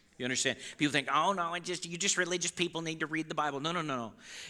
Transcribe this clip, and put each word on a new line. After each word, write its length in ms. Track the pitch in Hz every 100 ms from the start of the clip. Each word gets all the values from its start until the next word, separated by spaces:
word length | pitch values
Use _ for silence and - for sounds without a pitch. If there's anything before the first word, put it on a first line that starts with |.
| _ -
You 60 |
understand? 340 | 123 123 135 120 - -
People 160 | 143
think, 160 | 143 131
"Oh, 200 | 143 175
no, 200 | 190 170
I 60 | 175
just, 260 | 165 175 170
you 120 | 175
just 200 | 202 -
religious 320 | 175 180 175
people 300 | - 175 165
need 220 | 165 160
to 40 | 156
read 220 | 160 156
the 80 | 156
Bible." 240 | 151 139
No, 140 | 156
no, 80 | 175
no, 160 | 151 131
no. 160 | 110 - - -